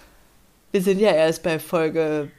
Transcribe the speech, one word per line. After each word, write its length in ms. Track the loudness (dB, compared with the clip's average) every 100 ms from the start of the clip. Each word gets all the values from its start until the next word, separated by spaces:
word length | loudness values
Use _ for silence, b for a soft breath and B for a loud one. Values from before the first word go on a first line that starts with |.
| b b b _ _ _ _
Wir 100 | -2
sind 180 | 0 2
ja 120 | 2
erst 320 | 4 2 0
bei 160 | -4 -6
Folge, 680 | -4 -2 -2 -2 -2 -2 -6